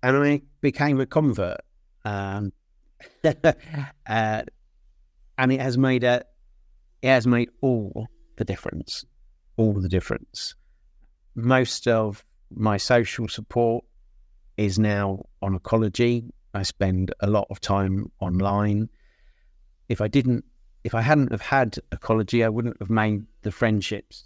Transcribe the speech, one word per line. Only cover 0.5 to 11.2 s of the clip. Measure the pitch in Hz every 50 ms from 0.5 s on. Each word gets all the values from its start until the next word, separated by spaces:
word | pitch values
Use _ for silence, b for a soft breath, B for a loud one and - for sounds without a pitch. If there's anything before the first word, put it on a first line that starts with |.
| - _
became | - 143 127 - 143 147 143 131
a | 131
convert. | 127 - 156 156 143 117 104 95 87 - - - _ _ _ _ _ _ _ _
Um, | 110 104 98 98 98 95 101 104 98 - _ _ _ _ _ _ _ _
<laughs> | _ - - _ _ -
uh, | 160 - - - 165 151 - - - 156 147 139 139 - _ _ - 110 113 110 107 110 110 - - _ _ _ _ _ _ _ _ _ _ _ _ _ _ - - _ -
and | 131 127 131
it | 135
has | 131 131 123
made | 127 135 131 131 123 120
a, | 123 123 123 - _ _ _ _ _ _ _ _ _ _ _ _ _ _ _ -
it | 127
has | 131 127 110
made | 127 120 120 120 117 _ _
all | - 135 127 113 107 98 - 107 107 113 - _ - _ -
the | - -
difference, | - 95 - - - - - - - - - - _ _ _ - - _ _ _ _ _
all | - 113 110 101
the | 98 92 87
difference. | 87 90 - - - - - _ _ - - - - _ _ _ _ _ _ _ _ _ - _ _ _